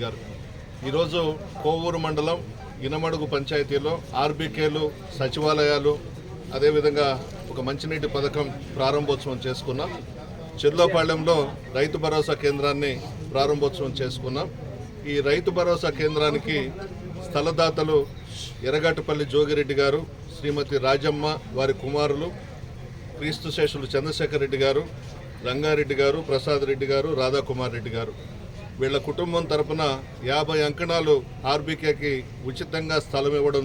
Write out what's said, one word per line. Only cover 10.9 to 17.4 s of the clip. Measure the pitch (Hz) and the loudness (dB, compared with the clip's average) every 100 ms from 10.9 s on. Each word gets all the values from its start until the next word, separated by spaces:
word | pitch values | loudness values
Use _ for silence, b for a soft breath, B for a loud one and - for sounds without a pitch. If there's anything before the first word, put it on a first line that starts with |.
| 170 160 160 156 160 139 - - 131 | 6 2 2 4 4 2 -4 -4 0
రైతు | 151 151 156 | 0 0 0
భరోసా | 156 147 143 | 2 2 2
కేంద్రాన్ని | 143 143 143 143 143 123 - - - | 0 2 2 2 0 -2 -6 -10 -2
ప్రారంభోత్సవం | 135 147 147 139 - 135 123 | 2 4 4 2 0 -4 -2
చేసుకున్నాం. | 127 127 127 135 185 - - - - - 147 | -4 -4 -4 -4 -4 -8 -10 -10 -12 -10 -2
ఈ | 143 139 | 2 4
రైతు | 147 190 175 | 4 2 2
భరోసా | 175 170 165 135 | 4 2 2 2
కేంద్రానికి | 151 151 151 147 - 147 131 - - - - - - | 0 4 2 2 0 -2 -2 -6 -10 -10 -10 -10 -4
స్థలదాతలు | 147 | 0